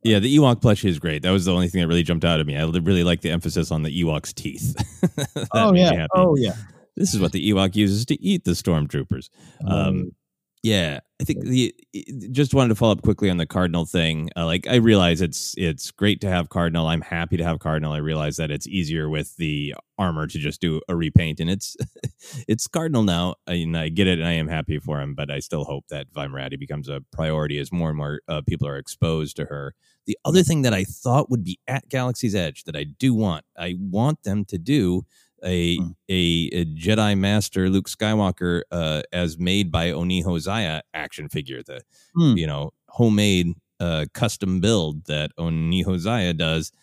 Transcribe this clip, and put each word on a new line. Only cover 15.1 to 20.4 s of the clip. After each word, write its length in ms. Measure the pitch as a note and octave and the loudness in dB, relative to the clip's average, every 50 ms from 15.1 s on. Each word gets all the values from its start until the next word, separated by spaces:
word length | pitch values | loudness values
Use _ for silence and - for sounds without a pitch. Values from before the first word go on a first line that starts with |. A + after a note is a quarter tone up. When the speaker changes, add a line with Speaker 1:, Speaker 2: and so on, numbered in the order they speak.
| E2+ D#2 | 4 2
Speaker 1:
it's, 340 | F2+ E2 C#2 - - - - | 0 -2 -2 -6 -8 -8 -4
it's 340 | - F#2+ E2 D#2 C2 - - | -2 -2 -2 -2 -2 -8 -14
great 300 | - - G2+ G#2 G2+ F2 | -6 0 2 2 2 2
to 80 | - G2 | 0 0
have 200 | F2+ F2+ E2+ D#2+ | 0 0 -2 -2
Cardinal. 380 | - F#2 E2+ E2+ E2 E2+ E2 | -2 0 0 0 0 0 0
I'm 140 | D#2+ E2 D#2+ | 0 0 -2
happy 340 | D#2 - F2 E2+ E2+ E2 - | -2 -4 -4 -4 -2 -2 -2
to 60 | E2 E2+ | -2 0
have 160 | E2+ E2 D#2 | -2 -2 -2
Cardinal. 340 | - E2 D#2 D#2 D2+ D2+ D2+ | -2 -2 -2 0 -2 -2 -4
I 40 | |
realize 400 | D2+ D2+ D#2 D#2 D#2 D2+ D2+ D2 | -4 -4 -2 -2 -2 -2 -4 -4
that 140 | - D#2+ D2+ | -4 -4 -4
it's 160 | D2 D2 - | -4 -6 -8
easier 420 | - - F#2+ E2+ D2 D#2+ D#2+ D#2 D2+ | -4 -4 -4 -2 -2 -2 -2 -2 -2
with 260 | D#2 D2+ D2 - - | -4 -4 -6 -8 -8
the 380 | - E2+ D#2 D2+ D2 D2 D2 - - _ _ _ | -6 -4 -4 -4 -4 -6 -6 -10 -12 _ _ _
armor 300 | - G2 F2+ E2 D#2 D2+ | -2 -2 -2 -2 -2 -4
to 120 | C#2+ - | -4 -6
just 220 | D#2+ | -4